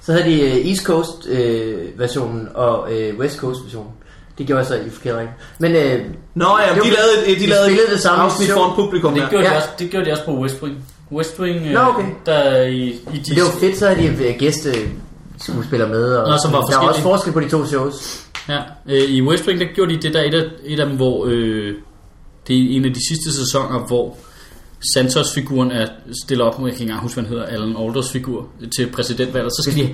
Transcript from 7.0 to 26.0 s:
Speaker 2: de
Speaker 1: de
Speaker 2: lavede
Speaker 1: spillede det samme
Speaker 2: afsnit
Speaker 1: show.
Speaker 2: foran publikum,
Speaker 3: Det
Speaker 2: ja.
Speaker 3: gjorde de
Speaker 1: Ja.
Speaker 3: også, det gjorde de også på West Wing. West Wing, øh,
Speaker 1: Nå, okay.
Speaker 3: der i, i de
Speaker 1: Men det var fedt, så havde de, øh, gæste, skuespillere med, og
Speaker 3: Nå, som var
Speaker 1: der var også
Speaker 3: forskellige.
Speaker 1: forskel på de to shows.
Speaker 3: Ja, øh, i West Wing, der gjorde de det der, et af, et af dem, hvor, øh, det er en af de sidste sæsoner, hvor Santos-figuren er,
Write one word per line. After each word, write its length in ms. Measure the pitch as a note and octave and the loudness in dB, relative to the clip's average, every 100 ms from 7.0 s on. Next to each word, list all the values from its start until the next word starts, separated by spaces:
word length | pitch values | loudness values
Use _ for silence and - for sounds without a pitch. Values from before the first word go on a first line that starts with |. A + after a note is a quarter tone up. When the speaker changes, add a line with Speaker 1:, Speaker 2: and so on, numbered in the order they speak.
| A3 G#3+ G3 F#3 | 6 4 4 2
Speaker 2:
de 40 | |
Speaker 1:
de 40 | G3+ | 4
Speaker 2:
lavede 160 | G3+ G3 | 4 6
Speaker 1:
spillede 260 | G3 A3 | 6 4
det 80 | G3+ | 4
samme 240 | F3+ F3 | 2 4
Speaker 2:
afsnit 240 | F3+ - G3 | 2 2 2
Speaker 1:
show. 100 | G3+ | 4
Speaker 2:
foran 180 | F3+ F#3 | 4 2
publikum, 380 | G3+ F3+ D#3+ | 0 2 2
Speaker 3:
Det 80 | C#3+ | 2
Speaker 2:
ja. 60 | C3+ | 2
Speaker 3:
gjorde 160 | G3+ F#3 | 2 4
de 60 | |
Speaker 1:
Ja. 60 | D3+ | 2
Speaker 3:
også, 120 | D3+ - | -2 -6
det 100 | F3 | -6
gjorde 160 | F#3 D#3+ | -2 -2
de 60 | |
også 140 | D3+ D3+ | -2 -2
på 60 | |
West 240 | C#3 C3 C3 | -2 -2 -4
Wing. 120 | D3+ C#3 - - - | -8 -10 -16 -20 -12
West 280 | D3 D#3+ - | -6 -6 -4
Wing, 260 | F3+ F3 D#3+ | -4 -2 0
øh, 60 | |
Speaker 1:
Nå, 60 | A3 | 2
okay. 240 | B3+ A#3 F#3+ - - | 4 2 -2 -6 0
Speaker 3:
der 360 | D3+ C#3 C3 | 2 4 4
i, 260 | B2+ B2+ B2+ | 2 0 -4
i 20 | |
de 100 | A#2 - | -6 -8
Speaker 1:
Men 100 | D3+ - D3+ | -8 -2 2
det 80 | |
var 60 | F3 - | 2 2
fedt, 200 | F#3 F#3+ | 0 2
så 80 | G3+ | 2
havde 140 | F#3 | 4
de, 240 | D#3+ B2+ B2+ | 2 2 0
øh, 80 | A#2+ | 2
gæste, 340 | C#3 D3+ D3 A#2+ G#2+ G2 - - - - | 0 0 -2 -2 -4 -8 -14 -20 -20 -16
skuespillere 480 | - A#2+ A#2 B2 A2 | -8 -6 -2 -2 0
med, 260 | A2 A#2+ B2 | 0 2 2
og 140 | A2 | 2
Speaker 3:
Nå, 60 | D3 | 2
som 80 | D#3 | 2
var 100 | C#3+ | 2
Speaker 1:
der 160 | B2+ C3+ | 2 2
var 100 | C3 | 4
også 140 | D3+ | 2
Speaker 3:
forskellige. 20 | |
Speaker 1:
forskel 300 | F3+ F#3+ - | 2 2 2
på 60 | D#3+ | -2
de 100 | D3 | 0
to 160 | D#3+ C#3+ | 0 0
shows. 540 | C#3 C3+ C#3 - - - - - | -2 -2 -6 -12 -14 -14 -14 -6
Speaker 3:
Ja, 80 | D3 B2 - - | -6 -6 -16 -2
øh, 200 | C#3 C#3 | 2 4
i 120 | C3 | 4
West 260 | C3 E3+ - | 2 2 0
Wing, 120 | F3+ | -2
der 60 | F3 - | -2 0
gjorde 200 | F#3 E3 | 0 0
de 60 | |
det 120 | D#3 | 0
der, 80 | D#3 | 0
et 120 | D3 | 2
af, 100 | D#3+ D#3+ - C#3+ | 0 -2 -6 -8
et 140 | D3+ | -2
af 60 | C#3+ | -2
dem, 100 | C3+ | 2
hvor, 300 | C3 B2 A2 | 0 0 0
øh, 460 | A#2+ A2+ A2 G#2 G#2 - - - - - - - | 0 0 -2 -4 -8 -12 -20 -20 -20 -20 -20 0
det 80 | B2+ | 2
er 200 | B2+ C3 | 2 2
en 100 | C3 | 0
af 80 | |
de 60 | B2+ - | -2 -4
sidste 300 | D#3+ D#3+ C3+ B2+ | -4 -4 -4 -2
sæsoner, 340 | C#3 B2+ B2+ B2 | -2 -2 -6 -2
hvor 280 | A#2+ - - - - - - - - - | -2 -2 -6 -20 -20 -20 -20 -20 -10 -2
Santos-figuren 760 | - B2+ D#3 D3 - C3+ C3 B2 | 0 2 2 0 -4 -4 0 0
er, 160 | B2 A2 - | 0 -4 -6